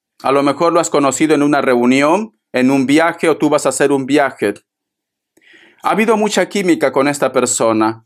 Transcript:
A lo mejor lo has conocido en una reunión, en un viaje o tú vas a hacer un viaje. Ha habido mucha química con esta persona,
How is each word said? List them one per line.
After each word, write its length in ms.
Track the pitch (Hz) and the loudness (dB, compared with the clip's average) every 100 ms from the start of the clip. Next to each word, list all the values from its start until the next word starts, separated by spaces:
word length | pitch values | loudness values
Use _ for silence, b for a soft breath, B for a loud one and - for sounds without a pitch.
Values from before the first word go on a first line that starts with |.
| _ _ | _ _
A 100 | 127 | -2
lo 100 | 139 | 0
mejor 300 | 143 139 170 | 0 0 0
lo 80 | 165 | 0
has 100 | 160 | 0
conocido 440 | 151 139 127 156 | 0 0 0 0
en 100 | 151 | 2
una 160 | 147 143 | 2 0
reunión, 760 | 131 123 123 131 147 180 220 _ _ | 0 2 2 2 2 0 -4 _ _
en 200 | 127 127 | -2 0
un 140 | 139 127 | 0 2
viaje 420 | 147 165 165 170 | 2 0 0 -2
o 80 | 151 | 0
tú 140 | 151 | 0
vas 160 | 147 147 | 0 0
a 20 | |
hacer 240 | - 143 | 0 0
un 120 | 139 | 0
viaje. 500 | 131 147 139 - 101 101 _ _ _ _ _ _ _ b b b b b | 0 0 0 -2 -4 -6 _ _ _ _ _ _ _ b b b b b
Ha 60 | - | -4
habido 260 | - 220 220 | 0 0 0
mucha 320 | 214 208 180 | 0 -2 -2
química 420 | 208 180 143 139 | -2 0 0 0
con 160 | 139 139 | 0 0
esta 240 | 143 135 | -2 -2
persona, 760 | 127 120 - 117 110 110 113 | 0 -2 0 0 0 0 -4